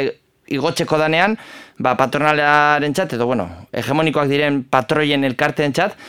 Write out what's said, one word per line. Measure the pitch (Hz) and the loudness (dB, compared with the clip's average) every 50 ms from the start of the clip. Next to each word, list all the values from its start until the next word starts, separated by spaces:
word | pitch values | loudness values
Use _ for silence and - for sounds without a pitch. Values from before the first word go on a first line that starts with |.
| 139 131 - _ _ _ _ _ _ | 0 -2 -4 _ _ _ _ _ _
igotzeko | - - 135 131 165 160 - 165 - 160 151 | -6 -6 -4 -2 -2 -2 -2 -2 0 0 0
danean, | 156 156 160 165 180 208 220 - - - - - - - _ - | 0 2 2 2 2 0 0 -4 -8 -16 -20 -20 -20 -20 _ -4
ba, | 123 127 127 - | -2 0 0 0
patronalarentzat, | 135 123 139 143 147 151 151 147 147 147 147 147 147 147 147 147 143 147 139 - 190 156 135 113 | 0 0 0 0 0 2 2 2 4 4 4 4 4 4 2 2 0 -2 -2 -2 -4 -2 -2 -2
edo, | 120 | 0
bueno, | 120 127 113 92 87 87 85 - - - | 0 0 -2 -2 -6 -8 -16 -16 -10 -8
hegemonikoak | - - 120 139 156 160 160 135 151 147 135 | -6 -4 -2 0 0 0 0 0 0 0 0
diren | 139 143 147 147 143 139 127 - | 0 0 0 0 0 -2 -2 0
patroien | - 131 127 - 156 151 151 147 147 139 139 | 0 0 2 2 0 0 2 2 2 0 0
elkarteentzat, | 135 120 - 147 147 147 - 151 143 131 160 180 208 - - - | 0 0 0 -2 -2 0 0 -2 -2 0 0 -2 -2 -4 -8 -20